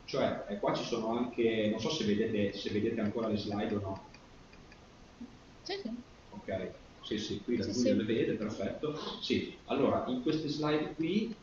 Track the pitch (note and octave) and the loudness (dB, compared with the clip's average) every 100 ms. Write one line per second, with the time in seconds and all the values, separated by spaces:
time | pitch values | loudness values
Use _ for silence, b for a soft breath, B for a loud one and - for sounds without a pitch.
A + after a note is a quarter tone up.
0 | - C#3 A2 - - G#2 C3+ - - A#2 | -2 0 2 0 -4 -2 0 0 0 -2
1 | A2+ A#2+ A#2 - A2+ A2 G#2+ - A#2 A2 | 0 0 0 2 2 4 2 2 0 0
2 | G#2 G2+ A2 G#2+ G2+ - - G#2 A2+ A2 | 2 2 2 2 0 0 -2 0 2 2
3 | G#2 A#2 A2 G#2 G2 G2+ A2 G#2 G2 F#2+ | 0 0 0 0 0 -2 0 0 -2 -6
4 | - - - - - - - - - - | -10 -20 -20 -20 -20 -20 -20 -20 -20 -20
5 | - - A#3+ - - - - G4 A#3 A#3 | -20 -16 -16 -16 -20 -18 -8 -6 -6 -8
6 | - - - G#2 - F#2+ F2+ - - - | -10 -20 -16 -12 -4 -4 -4 -8 -18 -14
7 | - G#2+ G#2 G2 - A#2 F#2 A2 A#2+ G#2 | -4 -4 -2 -4 -2 0 0 2 4 4
8 | G#2+ A2+ - G#2+ G#2 - G2 - D3 D3 | 4 2 2 0 -2 -2 -4 -2 -4 -4
9 | - - - A2+ - - - C3+ B2+ A2+ | -6 -6 0 0 0 -8 -4 2 4 2
10 | - B2+ D#3 D#3 D3+ C#3+ D3+ D3+ - - | 0 0 0 0 0 0 2 2 0 -2
11 | E3 G#3 A#3 A3 | 2 2 0 -6